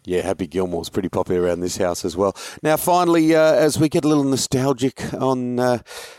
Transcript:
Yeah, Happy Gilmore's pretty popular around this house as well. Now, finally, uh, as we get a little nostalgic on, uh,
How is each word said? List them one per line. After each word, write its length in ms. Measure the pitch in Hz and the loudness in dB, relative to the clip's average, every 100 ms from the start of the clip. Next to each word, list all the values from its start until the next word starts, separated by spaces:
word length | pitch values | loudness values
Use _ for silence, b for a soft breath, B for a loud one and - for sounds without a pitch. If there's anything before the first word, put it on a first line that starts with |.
| - | -4
Yeah, 160 | 90 | -2
Happy 240 | 82 95 90 | -2 -4 -4
Gilmore's 420 | 85 92 85 85 | -4 -2 -4 -6
pretty 200 | - 92 | -6 -4
popular 320 | 98 90 92 | -4 -2 0
around 200 | 87 87 | 0 -2
this 160 | 90 - | -4 -2
house 280 | 92 85 92 | -2 -2 -4
as 100 | 85 | -2
well. 200 | 98 - B B | -2 -2 B B
Now, 160 | 151 156 | -2 0
finally, 580 | - 175 175 170 160 160 | 2 2 4 4 4 4
uh, 180 | 156 143 | 4 4
as 240 | 151 - | 2 2
we 100 | 156 | 0
get 160 | 175 147 | 2 2
a 20 | |
little 160 | 151 | 2
nostalgic 880 | 139 131 - 131 131 127 131 - - - | 2 0 0 0 0 0 -2 -4 -10 -4
on, 440 | 131 131 123 120 | -2 -2 -2 0
uh, 200 | 127 120 - B B | 0 0 -4 B B